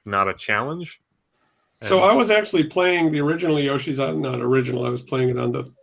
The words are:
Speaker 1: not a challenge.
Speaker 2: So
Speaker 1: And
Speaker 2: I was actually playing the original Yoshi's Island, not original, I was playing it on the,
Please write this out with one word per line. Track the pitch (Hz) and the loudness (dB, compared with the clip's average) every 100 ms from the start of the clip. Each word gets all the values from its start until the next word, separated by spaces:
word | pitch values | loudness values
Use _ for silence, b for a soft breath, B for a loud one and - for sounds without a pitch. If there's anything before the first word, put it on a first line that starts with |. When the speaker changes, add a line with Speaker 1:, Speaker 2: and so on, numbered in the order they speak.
| 104 | -4
Speaker 1:
not | 98 98 | -2 -2
a | |
challenge. | 92 - 104 135 170 165 - _ _ _ _ _ _ _ _ | -4 -4 -4 -4 -8 -14 -18 _ _ _ _ _ _ _ _
Speaker 2:
So | - 185 | 0 4
Speaker 1:
And | 190 | 6
Speaker 2:
I | 254 | 4
was | 214 | 4
actually | 214 208 170 | 2 2 0
playing | 151 185 180 175 160 | 0 0 2 2 0
the | 147 | 0
original | 143 160 170 147 | 0 0 0 0
Yoshi's | 139 139 156 135 | 0 -2 -2 -4
Island, | 156 156 | -4 -2
not | 139 123 | -4 -2
original, | 123 131 127 123 | 2 2 0 -4
I | 123 | -4
was | 123 | -6
playing | - 131 127 | -4 -2 0
it | 123 | 0
on | 120 | -2
the, | 123 127 _ | -4 -8 _